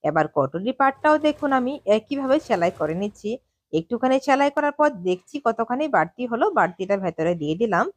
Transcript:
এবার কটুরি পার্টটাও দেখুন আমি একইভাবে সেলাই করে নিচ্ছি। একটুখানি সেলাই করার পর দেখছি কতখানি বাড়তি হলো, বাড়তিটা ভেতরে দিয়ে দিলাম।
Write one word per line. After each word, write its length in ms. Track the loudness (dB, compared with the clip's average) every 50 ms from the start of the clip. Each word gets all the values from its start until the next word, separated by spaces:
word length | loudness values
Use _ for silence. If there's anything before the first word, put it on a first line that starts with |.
| -4
এবার 220 | 0 0 0 0 0 _
কটুরি 380 | 0 0 0 -2 -4 -4 -4
পার্টটাও 440 | -2 _ 0 0 0 0 2 2 2 4 2
দেখুন 240 | 0 0 0 -2 0
আমি 200 | 0 0 0 -2 -6 -6 _ 0 0
একইভাবে 400 | 0 2 _ -6 -4 0 0 0 0 2
সেলাই 260 | 0 -2 0 0 -2 0 -2
করে 160 | -4 -4 -2 -4
নিচ্ছি। 300 | -6 -6 -8 -8 -8 -8 -8 -8 _ _ _ _ _ _
একটুখানি 440 | -4 -4 -2 _ -6 -2 0 0 0 0 2
সেলাই 240 | 2 2 2 2 2 2
করার 180 | 0 -2 -2 0 2
পর 80 | 2 2 2 -2
দেখছি 340 | -2 -2 -2 -2 _ _ -14 -4 -2
কতখানি 400 | -2 -2 -2 -2 -2 -2 -2 -2 0
বাড়তি 340 | 2 0 0 0 _ -8 -6
হলো, 200 | -6 0 0 0 0 2 2
বাড়তিটা 380 | 0 0 0 _ -2 -2 -2
ভেতরে 360 | -2 -2 -4 -4 -2 -2 -2 -2
দিয়ে 200 | -2 -2 -4 -2 0
দিলাম। 240 | 0 0 2 0 0 -2 -4